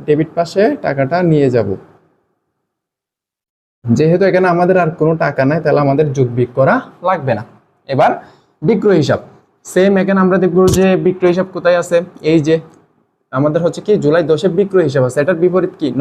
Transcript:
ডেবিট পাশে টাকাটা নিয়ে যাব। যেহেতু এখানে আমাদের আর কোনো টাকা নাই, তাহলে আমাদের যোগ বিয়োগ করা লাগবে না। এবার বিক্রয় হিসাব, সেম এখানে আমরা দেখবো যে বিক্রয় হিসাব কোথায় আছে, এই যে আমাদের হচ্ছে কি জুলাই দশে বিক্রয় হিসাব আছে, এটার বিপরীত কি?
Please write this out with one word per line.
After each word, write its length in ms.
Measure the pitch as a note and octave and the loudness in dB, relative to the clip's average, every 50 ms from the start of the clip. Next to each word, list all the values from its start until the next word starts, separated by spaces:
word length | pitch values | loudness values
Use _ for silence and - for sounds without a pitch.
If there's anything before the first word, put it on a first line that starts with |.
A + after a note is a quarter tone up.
| - | -2
ডেবিট 240 | - D3+ D3 D#3+ D#3+ - | -2 0 0 0 -4 -2
পাশে 420 | E3+ E3+ E3 - F#3+ G3+ - - - - | -6 -4 -4 0 0 0 0 0 -2 -4
টাকাটা 400 | D#3 C#3+ C#3 C#3 - E3+ F3+ F#3 | -6 -2 -2 -2 -2 -2 0 2
নিয়ে 280 | E3+ D#3 D3+ C#3 C3 | 2 2 2 2 2
যাব। 180 | B2 A#2+ G#2+ G2+ F#2+ - - - - _ _ _ _ _ _ _ _ _ _ _ _ _ _ _ _ _ _ _ _ _ _ _ _ _ _ _ _ _ _ _ _ _ _ _ _ _ - A#2+ A#2 | 2 0 0 -2 -4 -8 -10 -20 -20 _ _ _ _ _ _ _ _ _ _ _ _ _ _ _ _ _ _ _ _ _ _ _ _ _ _ _ _ _ _ _ _ _ _ _ _ _ -4 -2 0
যেহেতু 320 | A#2+ D3+ D#3+ E3+ F3+ G3 | 2 2 2 2 2 2
এখানে 240 | F#3+ E3+ F#3 F#3 F3+ | 2 2 2 2 2
আমাদের 280 | E3+ E3+ F3+ F3 F#3 F#3 | 2 2 2 2 2 2
আর 120 | F3 D#3+ | 0 -2
কোনো 260 | D#3 - D#3+ D#3 E3 | -2 -2 -2 -2 0
টাকা 280 | D#3+ D#3 D3 C#3 - C3 | 0 -2 -4 -2 -2 -2
নাই, 160 | C3+ D3+ E3 | 0 0 -2
তাহলে 200 | D3+ D3+ C#3 D3 | 0 0 0 0
আমাদের 320 | D3 C#3 C#3 C#3 D#3 D3 C3 | 0 0 0 0 0 -2 0
যোগ 160 | C#3 C3 A#2+ | 0 -2 -2
বিয়োগ 220 | A#2 B2 B2 A#2+ - | 0 -2 -4 -4 0
করা 260 | C3 C3 D3+ G#3+ C4 - - - - - | 0 0 2 2 0 -2 -8 -14 -8 -4
লাগবে 320 | F3+ F#3+ E3+ C#3 C3 A#2 | -4 -4 -2 -2 -4 -4
না। 100 | G2+ A#2 - - _ _ _ _ _ _ | -6 -6 -12 -20 _ _ _ _ _ _
এবার 240 | - C#3 B2+ D#3+ G#3+ - - - - - _ _ _ _ - - | -6 -2 0 0 0 0 -2 -10 -20 -20 _ _ _ _ -8 -6
বিক্রয় 340 | D3+ A3+ - - G#3 F#3+ | -4 -4 -2 0 0 2
হিসাব, 240 | E3 C#3+ B2 A#2+ F#2+ - - - - _ _ _ _ _ | 2 2 0 -2 -4 -4 -12 -20 -20 _ _ _ _ _
সেম 320 | - - F3+ F#3 G3 G3+ | -6 -2 0 2 2 2
এখানে 240 | F#3+ F#3 F#3+ G3 F#3+ | 0 0 0 0 0
আমরা 180 | F#3+ F#3 F#3 F#3+ | 2 2 2 2
দেখবো 280 | F3 F3+ E3 F3 F#3 | 0 0 2 2 2
যে 300 | F#3 E3 F3+ F#3 F#3+ F#3 | 2 2 2 2 2 2
বিক্রয় 360 | E3+ D#3 F3+ F3+ F3+ - F3+ F3 | 2 0 -2 -2 0 0 0 0
হিসাব 140 | F3+ F#3 F#3+ - | 0 -2 -6 -6
কোথায় 260 | F3 D#3 F3 F3 F3 | -4 0 0 0 0
আছে, 220 | E3 E3+ E3+ E3+ F3 E3+ - - | 0 0 -2 -2 -2 -2 -12 -8
এই 200 | - D#3 D#3+ E3 | -2 0 2 2
যে 200 | C#3+ D3+ D#3+ D#3+ D#3 - - - _ _ _ _ _ _ _ _ _ _ - C3 | 2 2 0 -2 -2 -6 -20 -20 _ _ _ _ _ _ _ _ _ _ -4 -2
আমাদের 220 | C#3+ D3+ D3+ E3+ E3 | -2 0 0 0 -2
হচ্ছে 160 | E3+ - - - | -2 -4 -4 -2
কি 60 | - G#3 F3 C#3 | -2 -2 0 2
জুলাই 200 | D3 D3+ E3+ E3+ C#3+ | 0 0 2 2 0
দশে 180 | D#3+ D3 G3 F#3 E3 F3 | 0 0 0 -2 0 0
বিক্রয় 280 | G3+ G3 F#3+ F#3 E3+ C#3+ | -2 0 2 0 0 2
হিসাব 140 | C3 C#3+ B2+ B2 | 0 0 0 0
আছে, 100 | B2+ D3 D3 | 0 -2 0
এটার 160 | D#3+ F#3 D#3+ E3 | 0 0 0 0
বিপরীত 280 | F3+ F3 F3+ E3+ F#3 F3+ - | 0 0 0 -2 -2 -6 -4
কি? 80 | D#3+ C#3 A#2+ C3 | -6 -4 -2 0